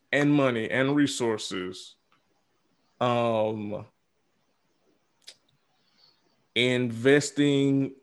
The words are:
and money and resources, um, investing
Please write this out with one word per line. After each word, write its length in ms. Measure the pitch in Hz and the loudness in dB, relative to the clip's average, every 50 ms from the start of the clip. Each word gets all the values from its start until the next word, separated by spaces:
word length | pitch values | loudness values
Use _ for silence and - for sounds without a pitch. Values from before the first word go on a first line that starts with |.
| _ _ | _ _
and 200 | 127 139 143 147 | 0 2 2 4
money 380 | 147 143 135 127 120 113 110 - | 4 4 2 2 0 -2 -2 -2
and 260 | - 127 135 135 143 | -2 0 0 0 2
resources, 1000 | 147 143 139 - - 123 117 110 101 - - 98 95 92 92 92 - - - - _ _ _ _ _ _ _ _ _ _ _ _ _ _ _ _ _ _ _ _ - | 2 0 0 0 -2 -2 -2 -2 -4 -6 -8 -8 -6 -8 -8 -10 -14 -18 -20 -20 _ _ _ _ _ _ _ _ _ _ _ _ _ _ _ _ _ _ _ _ -4
um, 840 | 123 123 120 120 117 117 113 110 110 110 110 107 104 104 98 95 110 - _ _ _ _ _ _ _ _ _ _ _ _ _ _ _ _ _ _ _ _ _ _ _ _ _ _ _ - - _ _ _ _ _ _ _ _ _ _ _ _ _ _ _ _ _ _ _ _ _ _ _ - | -2 0 0 0 0 0 0 0 -2 -2 -4 -6 -8 -8 -10 -10 -12 -16 _ _ _ _ _ _ _ _ _ _ _ _ _ _ _ _ _ _ _ _ _ _ _ _ _ _ _ -20 -20 _ _ _ _ _ _ _ _ _ _ _ _ _ _ _ _ _ _ _ _ _ _ _ -2
investing 1400 | 113 123 127 127 123 127 117 113 113 120 135 143 147 143 - - 143 147 143 139 139 139 139 139 135 135 - - - | 0 0 0 0 0 -2 -4 -4 0 4 4 4 4 2 0 -2 0 2 2 2 2 2 2 2 2 0 -2 -6 -10